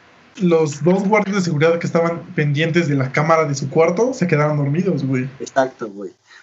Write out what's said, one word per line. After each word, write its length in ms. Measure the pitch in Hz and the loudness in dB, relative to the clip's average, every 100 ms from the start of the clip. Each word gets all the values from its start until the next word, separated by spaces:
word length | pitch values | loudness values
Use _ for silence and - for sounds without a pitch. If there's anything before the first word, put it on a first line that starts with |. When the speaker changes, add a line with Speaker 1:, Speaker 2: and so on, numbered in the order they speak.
| _ _ _ - | _ _ _ -2
Speaker 1:
los 440 | 185 165 156 - | 2 2 2 0
dos 180 | 156 190 196 | 0 2 2
guardias 260 | 214 196 202 | 0 0 -2
de 40 | |
seguridad 380 | 175 147 160 170 | -2 2 2 2
que 80 | - | 0
estaban 340 | 170 170 170 - - | 0 0 -2 -8 -4
pendientes 500 | 151 143 165 165 143 | -2 0 0 0 0
de 80 | |
la 160 | 143 131 | 0 -2
cámara 340 | - 156 160 | -2 2 2
de 120 | 151 139 | 2 -2
su 120 | 131 | -2
cuarto 460 | 156 165 180 247 | 2 2 2 -2
se 140 | 269 175 | 0 0
quedaron 300 | 147 151 147 | 2 2 0
dormidos, 460 | 139 151 196 143 | -2 0 0 -2
güey. 240 | 131 131 131 - | -2 -2 -4 -8
Speaker 2:
Exacto, 480 | 113 - 131 - 113 | -6 -2 -2 -2 -12
güey. 240 | 98 95 - _ - | -12 -14 -16 _ -20